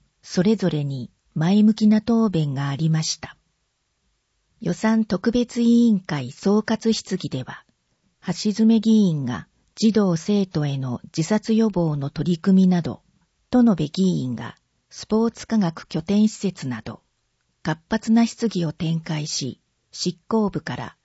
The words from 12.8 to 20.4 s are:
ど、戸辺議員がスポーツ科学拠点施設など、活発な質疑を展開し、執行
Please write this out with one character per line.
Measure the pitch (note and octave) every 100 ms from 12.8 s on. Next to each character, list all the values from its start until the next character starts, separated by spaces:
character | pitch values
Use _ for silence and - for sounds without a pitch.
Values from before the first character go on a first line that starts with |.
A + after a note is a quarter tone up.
ど、 | C3 - _ _ _ _ -
戸 | B3
辺 | A#3 D#3+ D3
議 | F#3 F#3+ D#3+
員 | B2+
が | A#2 A2+ - _ _ _
ス | - -
ポ | G#3+ A3+
ー |
ツ | - -
科 | A3
学 | E3+ D#3+ -
拠 | D#3+
点 | F3 G#3 G#3+
施 | -
設 | F#3+ - C3+
な | A2+
ど、 | A#2 G#2+ _ _ _ _ _ _
活 | - D#3 -
発 | G#3+ A3
な | A3+ A#3
質 | - A3+
疑 | F3+
を | D#3+
展 | - D#3+ E3
開 | D#3+ D3+ D3+
し、 | - C3+ - _ _ _
執 | - F3+ - -
行 | A3